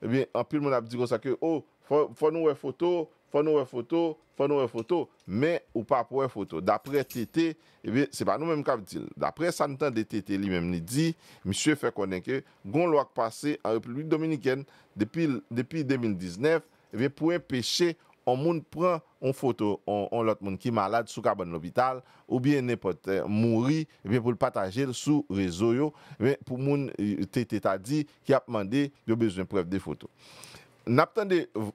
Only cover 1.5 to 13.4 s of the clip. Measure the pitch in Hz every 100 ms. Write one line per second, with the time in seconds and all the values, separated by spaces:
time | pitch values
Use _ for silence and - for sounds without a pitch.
1.5 | 156 - _ - 147 147 120 156 165 160
2.5 | 139 143 131 175 175 156 _ _ 147 151
3.5 | 151 131 127 117 165 165 156 _ - 139
4.5 | 143 123 117 113 170 127 _ - 98 151
5.5 | 170 - - 104 131 117 131 135 110 95
6.5 | 80 92 107 139 143 131 131 107 - 165
7.5 | 156 _ _ 110 117 143 - 98 104 165
8.5 | 156 139 123 92 87 50 - 71 - 170
9.5 | 160 143 135 147 113 107 110 - 98 98
10.5 | 90 85 87 82 127 165 165 - - 92
11.5 | 95 151 151 123 107 95 92 87 131 -
12.5 | _ 98 127 175 147 131 - 113 -